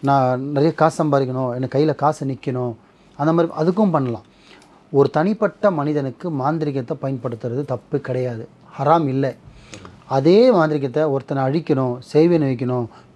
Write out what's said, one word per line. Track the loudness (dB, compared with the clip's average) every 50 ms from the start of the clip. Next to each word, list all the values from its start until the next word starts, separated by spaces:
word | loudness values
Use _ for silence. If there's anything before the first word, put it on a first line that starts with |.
"நான் | 0 2 2 4 2 2 0 -2
நிறைய | -4 -4 0 2 2 2 2
காசு | 2 2 2 2 0 0
சம்பாதிக்கணும், | 2 2 2 0 0 -2 -4 -4 -4 -4
எனக்கு | -4 -4 -2 0 0
கையில | 2 0 0
காசு | 0 0 0 0 -2 -6
நிக்கணும்", | -8 -8 -6 -6 -6 -4 -4 -4 -6 -8 -10 _ _ _ _ _ _ _
அந்த | -4 -2 0
மாதிரி | 2 0 0 -2 -2 -2
அதுக்கும் | -2 0 0 0 0 0
பண்ணலாம். | 0 0 -2 -2 -6 -8 -12 _ _ _ _ -20 -20 -20 -20 _ _ _ _ _
ஒரு | 2 2 2 4
தனிப்பட்ட | 2 0 0 0 0 0 -2 -4 -2 _ 0 0
மனிதனுக்கு | 0 0 -2 -2 -2 -2 -4 -4 -6 -8 -8 -6
மாந்திரிகத்தை | -4 -2 -2 -2 -2 -2 -4 -4 -4 -4 -6 -6 -8 -6
பயன்படுத்துறது | -6 -6 -6 -6 -6 -8 -8 -8 -8 -6 -6 -6 -6
தப்பு | -6 -8 -8 -6 _ -6 -6
கிடையாது, | -4 -4 -4 -4 -4 -4 -6 -8 -12 -16 _ _ -20 -16 -10 -2
ஹராம் | 2 4 4 4 4 0
இல்லை. | 0 -2 -2 -2 -4 -8 -16 -20 -20 -20 -20 -20 -20 -20 -20 -20 -20 -20 -8 -4
அதே | -2 2 4 6 6 6 6 6
மாந்திரிகத்தை | 6 4 2 2 0 -2 -2 -2 -2 0 0 0
ஒருத்தனை | 0 -2 -2 -4 -4 -2
அழிக்கணும், | 0 0 0 -2 0 0 0 0 0 -2 -4 -6 -10 0
செய்வினை | 2 4 4 6 4 2 2 0
வைக்கணும், | -2 -2 -2 -2 -2 -2 -4 -6 -10 -16 -20 _ -4